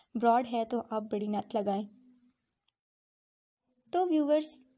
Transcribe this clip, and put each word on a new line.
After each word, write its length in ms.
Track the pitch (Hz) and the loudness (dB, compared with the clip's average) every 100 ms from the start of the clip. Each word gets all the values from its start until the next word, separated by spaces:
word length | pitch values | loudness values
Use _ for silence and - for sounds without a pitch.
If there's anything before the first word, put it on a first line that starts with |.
| _ | _
ब्रॉड 320 | 233 233 233 240 | 0 4 4 2
है, 180 | 233 | -2
तो 140 | 226 240 | -2 -4
आप 280 | - 220 214 | -4 -6 -4
बड़ी 160 | 208 208 | -4 -2
नथ 260 | 208 - | -4 -4
लगाएं। 320 | 226 202 196 208 - _ _ _ _ _ _ _ _ _ _ _ _ _ _ _ _ _ _ - | -4 0 -2 -4 -12 _ _ _ _ _ _ _ _ _ _ _ _ _ _ _ _ _ _ -6
तो 120 | 349 370 | -2 2
व्यूअर्स, 480 | 311 294 302 302 - _ | 2 2 2 0 -12 _